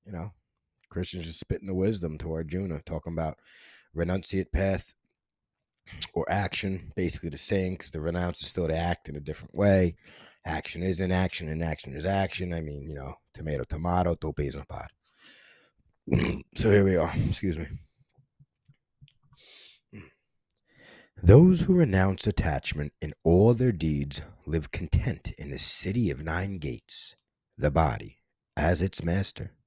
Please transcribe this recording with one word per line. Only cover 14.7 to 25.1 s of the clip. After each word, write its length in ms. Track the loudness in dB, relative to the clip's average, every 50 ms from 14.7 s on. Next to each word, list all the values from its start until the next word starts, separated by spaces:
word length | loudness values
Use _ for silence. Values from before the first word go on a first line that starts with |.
| -12 -12 -12 -14 _ _ _ _ _ _ _ -20 -20 -20 -20 -20 -20 _ _ _ _ _ _ _ _ _ _
<clears throat> 380 | 0 0 2 2 0 -2 -6 -8 _ _
So 160 | 0 4 6
here 140 | 6 6 6
we 120 | 6 4
are. 160 | 4 2 0 0
Excuse 440 | 0 0 0 0 -2 -2 -2 -2 -4
me. 80 | -6 -8 -10 -14 -14 _ _ _ _ _ _ _ _ _ _ _ -20 _ _ _ _ _ _ _ _ _ _ _ -20 _ _ _ _ _ _ _ -20 -20 -20 -20 -20 -20 -20 _ _ _ -20 -20 -20 -20 _ _ _ _ _ _ _ _ _ _ _ _ _ _ -20 -20 -20 -20 -20 _ _ 2 8
Those 400 | 10 12 12 12 10 8 4 4
who 120 | 2 4
renounce 520 | 4 4 4 4 4 4 4 0 0 -2
attachment 680 | -2 0 0 0 0 0 -2 -4 -6 -6 -4 -6 -8 _ _
in 120 | -10 -10 -10 _ _
all 280 | 6 6 8 8 8 6
their 200 | 6 2 0 2
deeds 500 | 2 0 0 0 0 -2 -4 -6 -10 -12 -14 -18 _ _
live 240 | -4 -2 -2 -2 -4
content 640 | -8 -8 -6 0 0 2 2 0